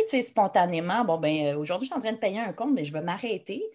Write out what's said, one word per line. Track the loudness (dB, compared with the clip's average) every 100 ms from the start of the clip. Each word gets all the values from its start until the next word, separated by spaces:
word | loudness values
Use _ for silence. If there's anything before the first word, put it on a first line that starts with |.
| 2
tu | 2
sais, |
spontanément. | 2 2 4 4 4 2 0 0
Bon, | 2 2
ben, | 2 2 0
euh, | 0
aujourd'hui, | -2 -4 -4
je |
suis | -4
en |
train | -4
de | -2
payer | -2 -2
un | -6
compte, | -4 0
mais | 0 0
je |
vais | -4
m'arrêter. | -4 -4 -4 -6 -6 -8 -8